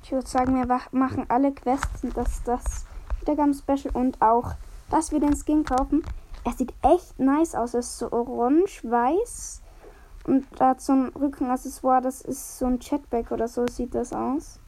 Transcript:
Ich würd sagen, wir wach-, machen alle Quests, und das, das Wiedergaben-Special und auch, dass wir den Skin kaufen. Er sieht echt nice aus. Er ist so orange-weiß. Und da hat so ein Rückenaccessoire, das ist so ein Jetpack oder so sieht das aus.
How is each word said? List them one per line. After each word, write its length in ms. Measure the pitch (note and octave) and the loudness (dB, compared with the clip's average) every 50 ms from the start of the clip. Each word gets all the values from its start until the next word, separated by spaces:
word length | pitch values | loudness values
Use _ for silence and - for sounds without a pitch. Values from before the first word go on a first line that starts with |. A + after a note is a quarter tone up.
| - | -8
Ich 80 | - | -4
würd 160 | - C4 B3 - | -4 -4 -4 -2
sagen, 260 | - C4 B3+ B3+ C4 | 0 0 2 2 2
wir 140 | B3+ B3+ B3 | 2 2 2
wach-, 220 | B3 B3+ - - | 0 0 0 -2
machen 360 | - B3+ C4 B3+ - C#4+ - - | 0 0 0 2 0 -4 -2 0
alle 220 | - B3 C#4 C#4 | 2 4 4 2
Quests, 520 | C#4 - - B3 B3 C4+ - - - - - | 0 0 0 0 0 0 0 -4 -6 -6 -6
und 120 | B3 - | -4 -4
das, 280 | - A#3+ - - - - | -2 -2 -2 -2 -4 -2
das 420 | - A#3+ B3+ - - - - - - - - - - - - | -2 -2 -2 -2 -4 -4 -4 -8 -10 -12 -14 -6 -6 -6 -4
Wiedergaben-Special 680 | - - D4+ D4 D4 D4 C#4 C#4 - - C#4 C#4 C#4 C4 - | 0 0 2 4 4 4 2 2 0 0 0 0 0 -2 -2
und 260 | A#3+ B3 C4 C4 - | 0 0 0 2 4
auch, 300 | - - A#3 A#3 B3 - - - - - - - - - | 6 6 6 6 2 0 -8 -10 -12 -14 -16 -18 -6 0
dass 200 | - D#4 E4 - | 0 0 2 2
wir 80 | D4+ D4+ | 0 2
den 160 | C4 D4 D4 | 2 2 2
Skin 300 | C#4 - - D4+ D#4 D4+ | 0 0 2 2 2 2
kaufen. 400 | - C4 B3+ C4+ C#4 C#4+ D4 E4+ - - - - - - - - | 2 2 0 2 2 0 0 0 -2 -8 -10 -10 -14 -16 -6 -4
Er 80 | A#3+ | -6
sieht 240 | A#3+ - B3+ - - - - | -2 -2 -4 -6 -6 2 6
echt 360 | C4 D#4+ F4+ - - - - | 6 6 6 4 -6 -6 0
nice 360 | C4 C4+ C#4 D4+ E4 D#4+ - | 2 2 4 4 2 0 0
aus. 180 | - A#3 A#3+ - | -4 -4 -2 -2
Er 60 | A#3+ | -4
ist 180 | A#3+ - - - | -4 -4 -8 -8
so 140 | B3 - | -6 -2
orange-weiß. 1500 | - A#3 A#3+ B3+ A#3+ A#3 A#3 B3 C#4+ D#4+ F#4 G4 - - - A#3 A#3 A#3+ A#3+ B3+ D#4 F#4+ A#4+ - - - - - - - - - - - - - - - - - - - - | -2 -2 -2 -2 -2 0 2 4 6 4 4 2 0 -8 -4 0 0 2 2 2 2 0 0 -2 -6 -12 -12 -12 -14 -14 -18 -20 -20 -20 -20 -20 -20 -20 -20 -20 -20 -12 -2
Und 200 | - B3+ C4+ - - - - | 2 2 2 2 -2 -2 2
da 100 | C4 C4 | 4 4
hat 120 | C4 B3+ | 4 2
so 120 | - - C#4 | 2 2 2
ein 140 | C4+ C4 A#3+ | 2 2 0
Rückenaccessoire, 920 | - - C4+ D4 C#4 - D4 B3 B3+ B3+ - C4 C4+ - - C4 B3+ B3+ | -2 -2 -4 -4 -2 -2 -2 -2 -2 -4 -4 -10 -12 -4 0 2 2 4
das 200 | B3+ C4 C4 - | 2 0 -6 -6
ist 380 | - - C4 - - - - - | -8 -8 -8 -8 -8 -14 -8 -4
so 80 | B3+ B3 | -2 -2
ein 120 | B3+ B3 | -2 -2
Jetpack 520 | - - - D4 - - - A#3 A#3 - | -2 -4 -4 -4 -4 -4 -4 -4 -4 -4
oder 160 | A#3+ - A3 A#3+ | -4 -4 -4 -4
so 180 | - - A#3+ | -2 -2 -2
sieht 300 | B3 - - B3 A#3+ - | -2 -2 -6 -8 -4 -4
das 180 | A#3 A#3+ A#3+ - | -4 -4 -4 -4
aus. 460 | G#3+ A3+ A#3+ C4 D4+ - - - - - | -4 -4 -2 -2 -4 -6 -8 -20 -20 -20